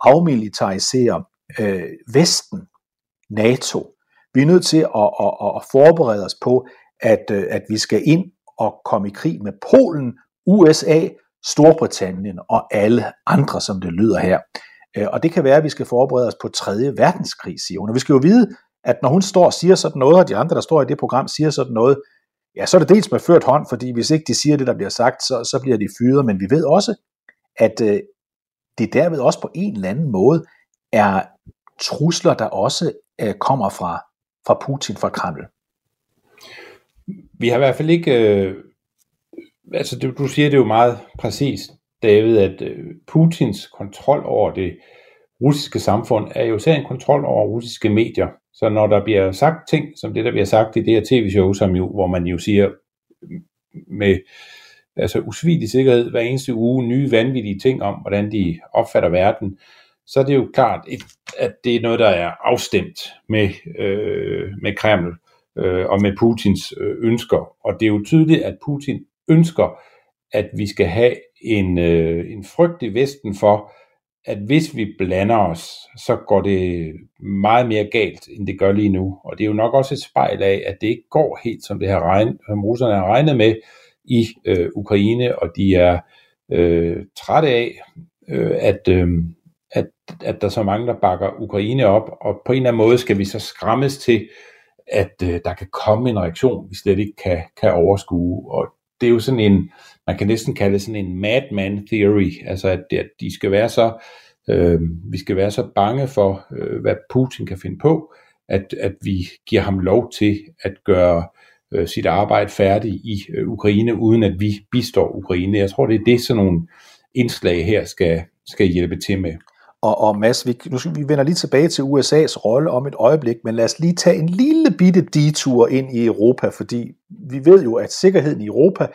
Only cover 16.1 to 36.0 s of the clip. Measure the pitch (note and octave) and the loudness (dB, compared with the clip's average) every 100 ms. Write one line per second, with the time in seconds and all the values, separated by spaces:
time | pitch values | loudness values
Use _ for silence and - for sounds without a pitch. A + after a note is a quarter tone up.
16.1 | B2+ A#2 - A#2+ - - G2+ C#3 A#2 C#3 | 0 -2 -4 -10 -8 -6 -2 -2 0 0
17.1 | F3+ - - - E2 - F2+ G#2 A#2+ - | 0 -8 -12 -14 -12 -10 -8 -4 -2 2
18.1 | C#3 D3 A#3 G#3+ - _ _ - A#2+ B2+ | 4 6 6 4 -2 _ _ -4 -2 2
19.1 | E3+ F#3+ F#3 E3+ - E3+ F3+ D#3 D3+ C3 | 0 2 4 4 4 4 4 2 2 6
20.1 | F3+ D#3 G2 D#3 C#3+ - D#3+ C3+ C#3+ B2 | 6 6 0 -2 -2 0 0 0 -2 -2
21.1 | B2 - - D#3 D3 B2 A2+ B2 C#3 - | -2 -2 -2 -2 -2 -4 2 2 2 -2
22.1 | _ _ _ _ - G2 F3+ D#3 G#3 - | _ _ _ _ -8 2 4 6 4 4
23.1 | A2+ - E3 - C#3 - A#2 B2+ A#2+ G#2+ | -2 4 4 6 2 0 -6 -6 -4 0
24.1 | D#3 D3+ A#2+ D3 D3 B2+ A2+ G2 - A#2+ | 0 0 -2 0 2 0 -2 -6 0 0
25.1 | - - B2 A#2 C3+ C3 A2+ G2+ - A#2+ | 0 -4 -6 -4 -4 -2 -2 -2 0 2
26.1 | C#3 B2+ F#2+ F#2+ C#3+ C#3 E3+ A3 G3+ _ | 2 2 -2 0 0 2 2 0 -6 _
27.1 | _ _ _ _ - A2 A2 A2 G2+ - | _ _ _ _ 0 0 2 0 0 -4
28.1 | _ _ _ _ _ _ - A2+ B2 E3+ | _ _ _ _ _ _ -6 -2 2 0
29.1 | D#3+ B2+ - - D#3+ G3+ A2+ F#2+ A#2+ D#3 | 0 0 -2 -6 -8 -8 -6 -6 -4 -2
30.1 | G2 A2+ E3 - _ _ _ _ A2+ G#2 | 2 4 4 -2 _ _ _ _ 0 2
31.1 | F#2 - _ - _ _ - - - D#3 | 0 -4 _ -20 _ _ -12 -8 -2 -2
32.1 | E3 E3+ - G#2+ G2 A2+ - D#3+ - _ | 0 0 0 -2 -2 -4 -2 -4 -6 _
33.1 | - A2 - - C#3 G2 - F2+ E2 - | -8 -6 -4 -2 -2 -2 -6 -8 -10 -14
34.1 | _ _ _ - - - C#3 - G2 G2 | _ _ _ -2 -2 -2 -8 -8 -6 -6
35.1 | - F2+ D#2 - _ _ _ _ _ | -6 -8 -10 -16 _ _ _ _ _